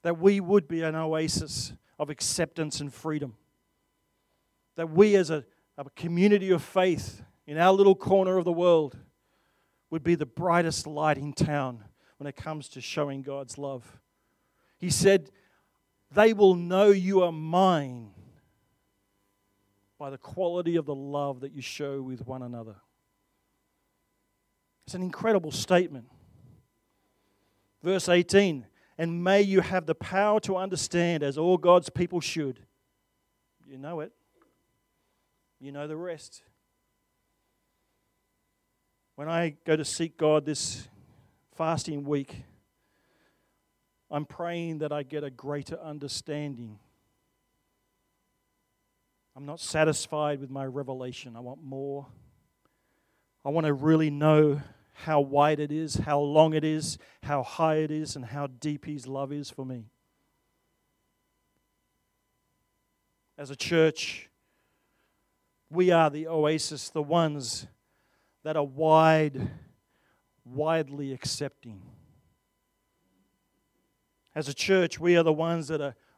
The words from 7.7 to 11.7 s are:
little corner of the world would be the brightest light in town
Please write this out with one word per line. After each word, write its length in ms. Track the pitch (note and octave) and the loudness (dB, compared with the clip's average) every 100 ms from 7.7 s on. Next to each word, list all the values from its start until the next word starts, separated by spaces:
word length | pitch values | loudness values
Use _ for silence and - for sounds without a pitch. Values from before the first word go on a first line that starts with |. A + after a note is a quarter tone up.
little 240 | F#3+ G3 F#3+ | 8 6 6
corner 400 | - G3 F#3 F#3 | 4 2 4 2
of 80 | |
the 80 | E3+ | 0
world 460 | E3+ F3+ E3+ D3 - - _ _ _ _ _ _ _ _ | 2 4 4 2 -8 -20 _ _ _ _ _ _ _ _
would 160 | D#3+ | -4
be 100 | D3 | 0
the 120 | E3+ D3 | 0 0
brightest 600 | - F3 E3+ E3 - D#3 | -4 2 2 2 -2 -8
light 300 | D3 D#3 C#3 | -2 0 0
in 160 | D3 | -4
town 520 | C#3 D3+ D3 C3 | -2 0 0 -4